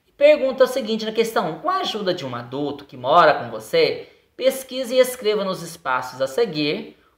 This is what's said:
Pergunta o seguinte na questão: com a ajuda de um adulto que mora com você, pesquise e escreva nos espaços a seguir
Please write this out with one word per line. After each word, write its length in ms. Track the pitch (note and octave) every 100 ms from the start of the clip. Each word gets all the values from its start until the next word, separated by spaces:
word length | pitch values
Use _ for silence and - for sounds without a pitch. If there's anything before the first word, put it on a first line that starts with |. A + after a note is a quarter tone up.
| _ -
Pergunta 460 | C#4+ D4 C4 C4
o 40 | B3
seguinte 380 | C#4 G#3+ A3 A3
na 60 |
questão: 480 | G#3+ A3 A#3+ F3+ E3
com 100 | D#4+
a 80 | F#4
ajuda 360 | F4+ G#3+ F#3
de 120 | E3+ C3+
um 100 | A#2+
adulto 500 | B2 C3 C#3+ C#3+ -
que 120 | B2+
mora 380 | B2 E3+ D#3+ C#3
com 160 | A#2
você, 580 | A2+ - E3 D3 - - _ _ -
pesquise 600 | B3+ C4 - B3+ A#3+ B3+
e 40 |
escreva 440 | B3+ - G#3 G#3
nos 180 | F#3+ E3
espaços 600 | D#3+ - C3+ B2+ - C3
a 60 | C3
seguir 720 | - A#3 D3+ D3 G3+ A3 - _